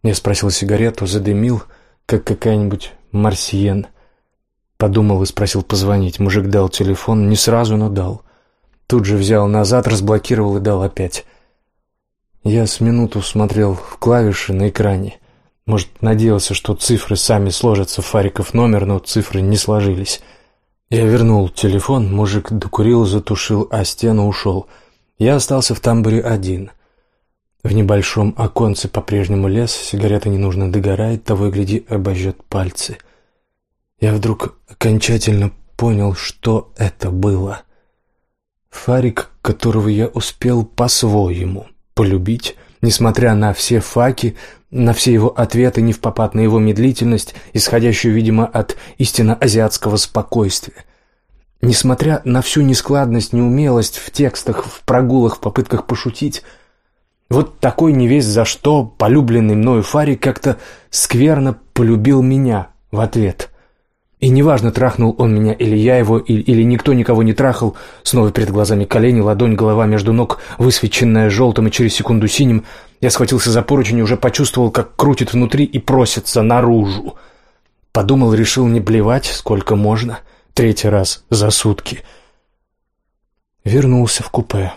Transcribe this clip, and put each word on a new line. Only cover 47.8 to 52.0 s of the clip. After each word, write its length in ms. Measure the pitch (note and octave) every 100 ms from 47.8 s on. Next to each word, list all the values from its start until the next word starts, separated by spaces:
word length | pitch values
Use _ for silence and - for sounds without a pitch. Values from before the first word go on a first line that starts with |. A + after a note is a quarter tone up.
| A#2 G#2 A#2+
видимо, 320 | A2 A2+ A2 A2+
от 300 | A#2 G#2+ - - -
истинно 360 | A#2+ - A2
азиатского 640 | A2+ C3 G#2+ A2 - A2 G#2
спокойствия. 880 | - A#2 G#2 A#2+ G2+ - - - - _ _ _ _ _ _ _
Несмотря 580 | A#2+ A#2+ C3 B2+